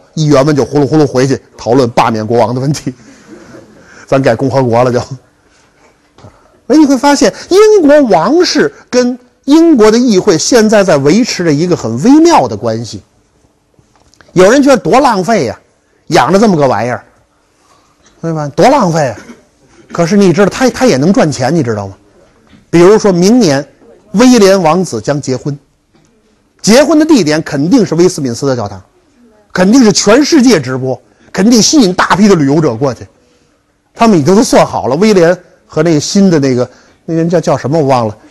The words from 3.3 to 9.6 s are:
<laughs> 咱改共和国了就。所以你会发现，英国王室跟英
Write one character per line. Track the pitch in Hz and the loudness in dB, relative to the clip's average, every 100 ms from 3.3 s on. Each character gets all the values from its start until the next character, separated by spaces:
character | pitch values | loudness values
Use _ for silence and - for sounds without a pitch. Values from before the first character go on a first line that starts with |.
| - - | -20 -20
<laughs> | - - - - - - | -20 -20 -20 -20 -20 -4
咱 | 135 | -2
改 | 135 113 | 0 -2
共 | 139 | -2
和 | 135 | -2
国 | 127 113 | 0 0
了 | 127 | 0
就。 | 120 110 127 _ _ _ _ _ _ _ _ _ _ - _ _ _ - | -2 -6 -14 _ _ _ _ _ _ _ _ _ _ -20 _ _ _ -2
所 | 302 | 2
以 | |
你 | 285 | 2
会 | 269 | 0
发 | 285 | 0
现， | 277 - - - | 0 -2 -4 -2
英 | 370 427 427 | 2 4 4
国 | 285 302 | 4 2
王 | 254 180 175 330 | 2 0 0 0
室 | 349 196 151 - _ | 0 0 -2 -4 _
跟 | 247 247 247 _ _ | -2 -2 -6 _ _
英 | - 311 | 0 2